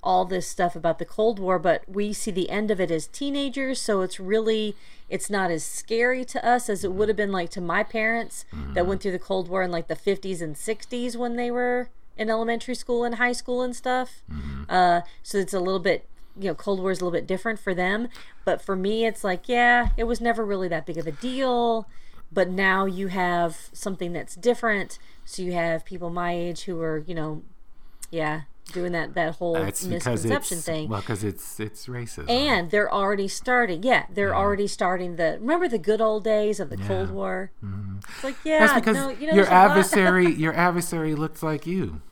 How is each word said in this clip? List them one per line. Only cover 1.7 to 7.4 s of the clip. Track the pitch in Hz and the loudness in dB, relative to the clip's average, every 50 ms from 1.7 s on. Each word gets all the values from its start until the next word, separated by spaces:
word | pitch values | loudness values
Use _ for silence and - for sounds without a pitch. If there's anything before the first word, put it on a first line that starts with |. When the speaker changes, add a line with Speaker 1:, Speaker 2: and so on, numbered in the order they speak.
| 156 - - | 2 2 0
Speaker 1:
we | - 190 202 208 208 202 | -4 -4 -2 -2 -2 -2
see | - - 220 | -4 -4 -2
the | 170 190 175 - | -2 -2 -2 0
end | 180 208 220 208 | 0 0 0 0
of | 208 185 | 2 2
it | 180 165 | 2 0
as | 165 160 - | 0 -2 -4
teenagers, | - - - 277 285 277 285 277 269 240 269 262 262 254 - | -6 -8 -4 -4 -2 -2 -2 -2 -2 -2 -2 -2 -2 -2 -2
so | - 233 208 190 | 0 0 0 2
it's | 185 185 - - | 0 -2 -4 -6
really, | 190 185 214 220 220 220 220 220 214 208 - - - - - - - - | -2 0 0 2 2 2 2 2 0 -2 -4 -8 -12 -16 -14 -14 -10 -6
it's | 185 - - - | -6 -4 -4 -2
not | 208 196 185 170 | 0 0 0 0
as | 165 151 - | 0 -2 -4
scary | - - - - - 226 226 240 247 254 254 247 | -6 -8 -8 -4 -2 0 2 2 2 2 0 -4
to | - - - - | -4 -4 0 2
us | 233 247 247 - 226 | 4 4 4 2 0
as | 202 175 202 | -2 -2 -2
it | 180 185 | -2 0
would | 196 214 214 | 2 2 2
have | 208 | 2
been, | 208 208 202 196 | 0 0 0 0
like, | 180 | -2